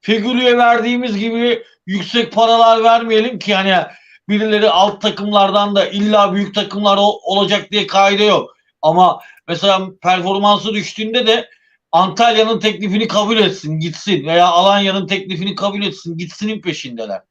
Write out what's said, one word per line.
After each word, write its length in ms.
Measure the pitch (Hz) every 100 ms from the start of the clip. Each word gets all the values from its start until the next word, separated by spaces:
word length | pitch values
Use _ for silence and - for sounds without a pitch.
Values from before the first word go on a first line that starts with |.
Fegüli'ye 560 | - 220 214 247 247 240
verdiğimiz 600 | 240 233 226 247 247 202
gibi 460 | 226 226 240 233 - _ -
yüksek 480 | 190 160 240 226
paralar 500 | 208 226 226 226 226
vermeyelim 560 | 226 233 233 220 226 226
ki 160 | - 196
hani 200 | 190 180 151 - _ _ -
birileri 400 | 208 220 208 208
alt 320 | 175 202 202
takımlardan 760 | 214 196 202 208 196 202 208 202
da 120 | 185
illa 460 | 202 208 208 202
büyük 220 | 190 202 208
takımlar 420 | 202 196 202 196
ol-, 220 | 208 208
olacak 480 | - 196 196 202 -
diye 160 | 208 202
kaide 360 | 190 196 202
yok. 340 | 208 185 - _ _ _
Ama 380 | 156 170 180 - - - -
mesela 420 | 165 196 190 185 185
performansı 720 | 180 185 180 196 208 202 214
düştüğünde 540 | 208 180 - 220 233 220
de 220 | 233 - _ _ _ _
Antalya'nın 680 | 165 185 190 233 220 220 226
teklifini 480 | 220 180 202 202 226
kabul 300 | 196 208 226
etsin, 420 | 190 - 151 160
gitsin 480 | 165 160 - 180 143
veya 200 | 170 180
Alanya'nın 600 | 170 190 202 196 196 170
teklifini 480 | 190 190 175 190 190
kabul 280 | 196 202
etsin, 340 | 202 - 170 165
gitsinin 440 | 170 - 208 220
peşindeler. 600 | 180 151 - 117 110 95 _